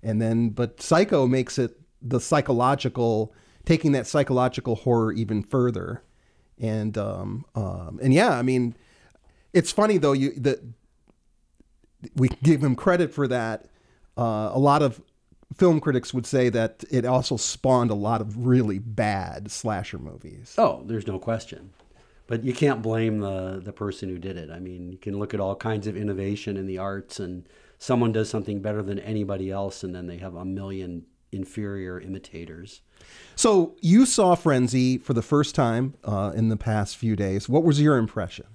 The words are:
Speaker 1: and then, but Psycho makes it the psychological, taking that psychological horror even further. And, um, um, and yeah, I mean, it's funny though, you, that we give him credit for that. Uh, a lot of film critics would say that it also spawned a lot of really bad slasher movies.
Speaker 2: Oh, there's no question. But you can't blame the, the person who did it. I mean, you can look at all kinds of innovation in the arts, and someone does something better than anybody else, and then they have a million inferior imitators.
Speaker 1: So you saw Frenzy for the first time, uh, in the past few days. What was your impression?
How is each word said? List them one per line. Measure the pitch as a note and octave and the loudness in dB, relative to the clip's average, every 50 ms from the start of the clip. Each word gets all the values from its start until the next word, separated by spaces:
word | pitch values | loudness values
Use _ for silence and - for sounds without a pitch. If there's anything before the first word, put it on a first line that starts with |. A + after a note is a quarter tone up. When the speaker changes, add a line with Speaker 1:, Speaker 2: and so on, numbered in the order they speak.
Speaker 1:
and | - A2+ A2 A2 | -4 -2 0 0
then, | A2+ A2+ A2+ A#2 A#2 A#2 | 0 2 2 2 2 0
but | G#2 - A#2+ A2+ - - | 0 -2 -4 -4 -4 -10
Psycho | - - E3 E3 G3 G#3 F3+ D#3 C3 | 0 2 4 4 4 4 2 2 4
makes | B2 C3 C3 B2 - - - | 4 2 2 0 -2 -2 -2
it | B2 A#2 - _ - _ _ _ | -2 -2 -4 _ -20 _ _ _
the | - A#2+ C3 B2 | -6 -2 -2 -2
psychological, | - - E3 D3 C3 - C3 A#2 A#2+ B2+ C#3 C#3 - B2+ - C3 A#2+ A#2 A2+ G#2+ A2 A2 - _ _ _ _ _ - | 0 2 0 0 2 2 0 2 4 2 2 2 -2 -4 -2 0 0 2 2 0 -2 -4 -6 _ _ _ _ _ 0
taking | - E3 D#3 - D#3 | 0 0 2 4 2
that | C#3+ C3+ A2+ | 2 2 0
psychological | - - D3+ C#3 - C3+ B2 B2+ B2+ - - - B2+ A2+ | 0 0 0 2 2 2 2 2 2 0 -4 -4 -4 -4
horror | - - B2+ A#2+ A#2 A2+ A2+ | -2 2 2 2 4 2 2
even | - A2 A2+ G2+ A2 G#2 | 0 -2 -2 -2 -2 -2
further. | G2+ - - C3 B2 B2 A2+ G2 F2+ - - - - _ _ _ _ _ _ _ _ _ _ _ | -2 0 2 2 2 2 0 -2 -6 -8 -10 -10 -12 _ _ _ _ _ _ _ _ _ _ _
And, | A#2 A2+ A2 A2 G#2+ A2 G#2 A2 | -4 -4 -2 -2 -2 -2 -2 -2
um, | G2+ G2+ G2 F#2 F#2 G2 G2 A#2 - _ _ | -4 -4 -6 -6 -8 -8 -8 -10 -10 _ _
um, | - G2+ F#2+ F#2 F2+ F2 D#2+ - - | -6 -4 -4 -6 -8 -10 -12 -10 -2
and | - C3 | 2 4
yeah, | C3 D#3+ A3 B3+ D#3+ | 6 6 6 4 2
I | A#2+ | 2
mean, | B2 C3 B2+ B2+ B2 A#2+ A2+ - _ _ _ _ _ _ _ _ _ _ _ _ _ _ | 0 2 2 2 0 0 -4 -8 _ _ _ _ _ _ _ _ _ _ _ _ _ _
it's | - F3 E3 - | 0 2 2 2
funny | - - G#3 G#3+ G#3 F3+ | 2 2 4 4 4 4
though, | C#3+ C#3+ | 4 4
you, | C#3 C3+ C3+ C#3 - D3 | 4 4 2 0 -2 0
that | A#2+ C#3 C3 - - B2 A#2 _ _ _ _ _ _ _ _ _ _ _ _ _ _ _ _ _ _ _ _ _ _ _ _ _ - - _ | 0 0 0 0 -6 -18 -20 _ _ _ _ _ _ _ _ _ _ _ _ _ _ _ _ _ _ _ _ _ _ _ _ _ -18 -8 _
we | - B2+ B2 - - | 2 2 2 2 2
give | B2+ D#3 D#3+ C3+ | 4 4 4 6
him | D3 C#3 B2 | 4 0 0
credit | - - F#3+ F3+ F3 F3 D3+ | 2 2 2 4 4 2 0
for | - D3 C#3+ B2+ | 0 -2 -2 0
that. | B2+ B2 A2+ A2+ A2 - - - _ _ _ _ _ _ _ _ _ | 0 -2 -2 -2 -6 -8 -10 -16 _ _ _ _ _ _ _ _ _
Uh, | - B2 A2+ A2 G#2+ G#2+ G#2+ | -2 -2 0 0 -2 -2 -2
a | - C3 | 0 2
lot | C#3 C#3+ C#3+ D3+ | 4 6 6 6
of | D#3 C3+ A2+ - - _ _ _ _ _ _ _ - _ - | 4 2 0 -4 -16 _ _ _ _ _ _ _ -18 _ 0
film | - F#3+ F3+ E3 D#3 | 4 6 6 6 4
critics | - D#3 C3 B2 A#2+ - | 2 2 0 0 -2 -2
would | - B2+ A2+ | -6 -6 -4
say | - - C3+ B2+ B2 | 0 2 4 4 4
that | A2+ A#2 A2+ A2 - _ - - | 4 2 0 0 -2 _ -10 -2
it | - B2+ A2+ | 0 0 2
also | A#2+ B2+ B2+ B2+ - D3+ | 2 2 2 2 0 -4
spawned | - - - - - - C3 B2+ B2 A#2+ A#2 | -2 -2 -6 -6 -2 2 4 4 4 4 2
a | G#2+ | 0
lot | G2+ G2+ G#2+ A#2+ A2 | 0 0 0 0 0
of | A2 A2 G#2 A2 B2 | -2 -4 -6 -2 2
really | B2+ B2+ B2+ A#2+ G#2+ G2 F#2+ | 4 4 6 4 2 -2 -4
bad | A2+ A2+ G#2+ G2+ A2+ G#2+ G2+ G2 F2+ E2+ D2+ - G2+ G#2 | -6 -8 -2 -2 0 0 0 -2 -4 -6 -8 -10 -12 -12
slasher | - - - A2+ G#2+ F#2 - - - F2+ | -12 -6 -4 -2 -2 -2 -4 -8 -10 -12
movies. | C2+ D#2 D#2+ - - D#2 - - B2 - - - | -12 -12 -14 -16 -18 -18 -18 -18 -20 -8 0 2
Speaker 2:
Oh, | A#3 - C#2 B1 - | 2 2 2 -2 -6
there's | G2 A2+ A2 G2 | -6 -6 -6 -6
no | - G2 F#2 | -6 -8 -6
question. | - - A2+ A2 - - - - - F#2+ _ _ - _ _ _ _ _ _ - _ | -4 -4 -4 -4 -6 -12 -16 -18 -18 -20 _ _ -20 _ _ _ _ _ _ -20 _
But | - A#2+ A#2 A2+ | -6 -6 -4 -2
you | B2+ | -4
can't | B2 - D3+ C#3+ C3 A2 | -2 2 2 2 2 0
blame | A2 A2 A2 A2+ A2+ A2+ G#2+ G#2+ | -2 -2 0 0 0 0 0 0
the, | G2+ G2 G2 F#2+ F#2 F#2 F#2+ F#2+ | -2 -4 -4 -4 -6 -6 -8 -10
the | F2+ G2+ | -12 -14
person | G2 - G#2 G2+ F#2 - - F#2+ | -10 -8 -8 -8 -6 -6 -8 -8
who | F2+ F2 | -8 -8
did | E2 F#2+ F#2 | -8 -10 -10
it. | F2 D#2+ D2 | -10 -12 -14
I | D#2+ F2 | -14 -14
mean, | F#2 F#2 F2+ F2+ F2+ F2 | -14 -14 -12 -12 -14 -14
you | F#2 F#2 | -14 -12
can | - G#2+ G2+ G2+ | -10 -8 -6 -6
look | G#2 G2+ - | -6 -4 -4
at | G2+ | -4
all | G2 F#2+ G2 | -2 -2 -4
kinds | - - A2 A2 G#2+ G2 | -4 -4 -4 -4 -2 -4
of | G#2+ G2+ | -6 -6
innovation | G2+ G#2+ G#2 G2 F#2 G2 G2 G2+ G2+ - A2 G2+ | -4 -4 -4 -4 -2 -2 -4 -4 -4 -4 -6 -6
in | G2 F#2+ | -6 -6
the | F#2+ F#2+ F#2 | -6 -6 -6
arts, | F#2+ G2 G2 G2 F#2+ - - - | -6 -6 -6 -8 -10 -12 -12 -10
and | G2+ F2+ F2+ F2+ F2 _ _ _ _ _ _ _ | -10 -10 -10 -12 -14 _ _ _ _ _ _ _
someone | - - B2+ A#2+ A#2+ A2+ | -2 0 2 2 2 2
does | A2 A2 A2 - | 2 0 -2 0
something | - A2 G2 - G#2 G2+ | -2 -4 -4 -4 -6 -4
better | G2 G#2+ G#2 G#2+ | -4 -4 -4 -4
than | G2+ G2 G2+ G2 | -4 -4 -6 -6
anybody | - G#2 A2 G#2+ G#2 F#2+ G2 F#2+ F#2+ F#2+ | -6 -6 -4 -4 -4 -4 -4 -6 -6 -6
else, | F#2+ G2 G2 G2 - - | -4 -4 -6 -6 -8 -8
and | - F#2 F2+ | -10 -10 -10
then | F2+ F2+ | -10 -10
they | F2 F2 F2 | -12 -12 -12
have | F#2 F#2+ F2 | -12 -12 -12
a | E2+ F2+ | -10 -8
million | F#2 F#2+ G2 G2 G2 G2 F#2+ F#2 F2 F2 E2+ E2 _ _ _ _ _ | -8 -6 -6 -8 -8 -8 -8 -8 -8 -10 -12 -12 _ _ _ _ _
inferior | - G2 F#2+ - - A2 G#2 G2+ G2+ G2 F#2 F2+ F2+ F#2 | -10 -10 -10 -8 -8 -8 -8 -6 -6 -8 -8 -8 -10 -10
imitators. | F#2+ F#2+ F#2+ F#2+ - - - E2+ E2+ D#2+ D#2+ E2 F2+ G#2 - - _ _ _ _ - - - - - - - | -10 -10 -12 -12 -12 -14 -16 -14 -14 -14 -16 -16 -18 -18 -20 -20 _ _ _ _ -20 -20 -20 -20 -20 -18 -6
Speaker 1:
So | - - A#3 G#3 F#3+ E3+ E3 - - | 0 2 4 4 4 2 2 -4 -4
you | - E3 F3+ A3 C4+ | 2 6 6 8 6
saw | B3+ - - G#3 F3+ A#3 | 6 4 2 4 4 4
Frenzy | - - E3 C#3+ B2+ B2 A#2 A#2+ C3 B2+ B2+ C3 B2+ | 4 4 2 4 4 2 2 2 2 2 2 2 0
for | - - C3+ | -2 -2 -2
the | A#2 | -2
first | A2+ - D3+ D3 D3+ - - | 0 2 2 2 2 2 0
time, | - C#3 A#2 A2+ A#2 C3 C3 C3 _ - | 0 2 2 2 0 -2 -4 -6 _ -6
uh, | - G#2+ G2 G2+ G2+ D#2 | -4 -2 -2 -2 -2 0
in | A2 A2 A2+ | 0 0 2
the | A2 | 0
past | G#2 - A#2 G#2+ G#2+ G2+ - - | 0 -2 -2 0 0 -2 -4 -6
few | - - A2+ G#2+ | -4 -2 -2 0
days. | G2+ G2+ F#2+ F#2+ G2+ - - | 0 0 0 -2 -2 -2 2
What | B2 D3+ E3 | 2 4 4
was | E3+ D3 C#3+ | 4 4 6
your | D3 D3+ D3 | 6 6 6
impression? | B2+ A2+ G#2+ - A2+ F#2+ F#2+ - - - - - | 4 2 0 -2 -6 -6 -6 -8 -14 -18 -20 -20